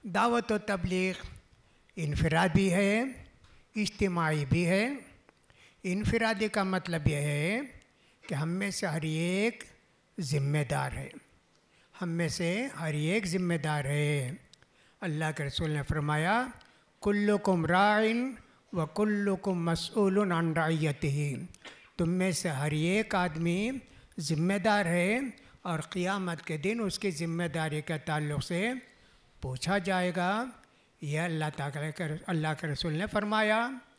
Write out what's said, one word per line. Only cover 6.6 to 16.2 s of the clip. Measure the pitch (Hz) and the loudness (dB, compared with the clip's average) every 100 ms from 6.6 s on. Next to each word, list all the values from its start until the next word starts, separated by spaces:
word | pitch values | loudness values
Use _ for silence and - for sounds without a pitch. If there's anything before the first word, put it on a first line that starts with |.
| 190 | 0
मतलब | 185 - 165 143 | 0 -2 0 2
यह | 143 | 2
है | 147 147 165 226 277 - _ _ _ _ | 0 0 0 -2 -4 -14 _ _ _ _
कि | - | -6
हम | 139 160 | -4 -2
में | 180 196 | -2 -4
से | 180 180 | -2 -2
हर | 156 | -2
एक | 156 156 170 185 226 233 - - _ _ _ - | -2 0 0 0 0 -4 -18 -20 _ _ _ -8
जिम्मेदार | 147 147 139 151 139 143 135 | -2 0 2 0 0 -2 -2
है, | 131 135 - _ _ _ _ _ _ _ | -6 -10 -16 _ _ _ _ _ _ _
हम | - 175 | -8 -4
में | 170 165 | -2 -2
से | - 170 196 262 - | 0 -2 0 -4 -4
हर | 160 | -4
एक | 151 156 214 190 | 0 0 0 0
जिम्मेदार | 185 180 170 156 151 135 | -2 0 0 0 -2 0
है। | 147 147 147 127 175 - - - _ _ _ | 0 2 0 -2 -8 -16 -20 -20 _ _ _
अल्लाह | 185 151 156 | -6 -2 -2
के | 151 | -2
रसूल | 139 - 160 | -4 -4 -2
ने | 151 | -2
फरमाया, | 139 156 147 151 | -2 -2 0 2